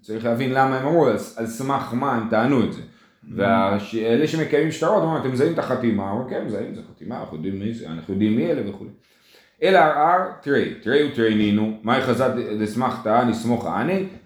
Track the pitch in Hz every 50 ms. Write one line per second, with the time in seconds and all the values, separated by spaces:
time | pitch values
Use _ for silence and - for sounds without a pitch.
0 | _ - 110 110 113 120 117 117 135 127 127 135 135 135 135 131 131 143 165 170
1 | 151 127 107 101 - - - - 117 113 113 - 135 135 139 123 - - 117 120
2 | 139 139 127 117 110 110 113 107 113 131 143 127 107 92 - - - - - _
3 | _ _ _ _ _ - 85 87 98 - 113 104 95 98 101 101 101 - - 113
4 | 107 113 117 127 151 156 160 160 151 - - 147 156 160 - - - 165 190 156
5 | 143 160 165 143 113 131 127 120 139 165 165 156 143 - 131 117 120 117 107 98
6 | 98 98 101 117 131 - 190 - - 143 107 98 117 - - - 78 - - _
7 | 78 90 117 135 - - 78 78 78 95 98 98 98 110 117 113 - 80 82 82
8 | 78 - 95 98 107 107 107 120 156 175 165 139 107 98 - - 107 104 - _
9 | _ _ _ _ _ _ _ - _ _ _ _ 151 175 190 180 160 156 147 143
10 | 147 165 175 185 185 - - - - 139 143 123 98 80 78 - - 104 127 147
11 | 151 143 - - 113 113 110 107 107 104 104 104 107 110 110 - - 107 123 135
12 | - 127 120 104 - - 113 120 110 107 107 107 107 104 107 117 131 123 104 -
13 | - 110 107 120 123 120 107 - - 113 120 113 - 82 82 95 117 156 185 196
14 | 185 190 - - -